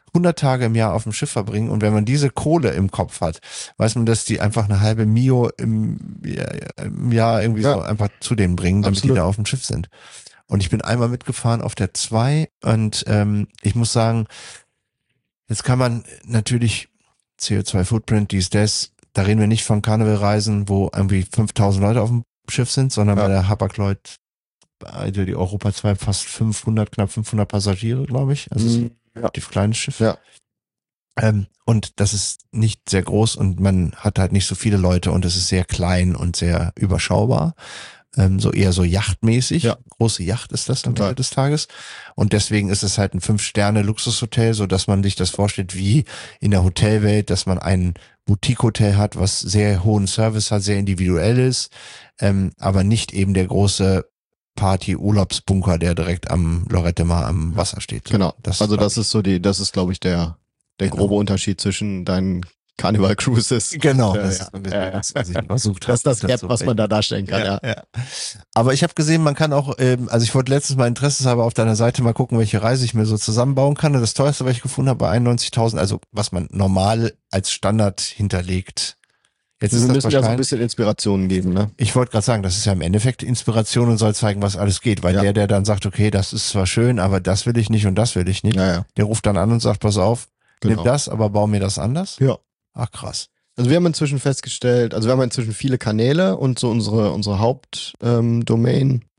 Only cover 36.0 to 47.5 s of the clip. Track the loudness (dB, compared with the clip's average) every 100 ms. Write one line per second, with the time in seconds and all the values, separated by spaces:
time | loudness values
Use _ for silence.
36 | 2 0 -2 -2 0 0 -2 -2 -2 0
37 | 0 0 2 2 0 -4 -14 -18 -20 -20
38 | _ 2 2 2 0 2 2 2 2 0
39 | -2 -2 0 0 0 0 0 -2 -6 -2
40 | 0 0 -4 -4 -6 -8 -4 -4 -4 -2
41 | -2 -2 -4 -2 0 -2 -6 -14 -20 -18
42 | -10 -2 2 2 0 0 0 -2 -2 0
43 | -2 -2 -2 -2 -2 0 2 2 0 -2
44 | -4 -4 -4 0 2 2 0 0 0 0
45 | 0 -2 -4 -2 -2 -2 -6 -4 0 2
46 | 0 -8 -18 -6 0 2 2 2 2 4
47 | 4 2 0 -2 -2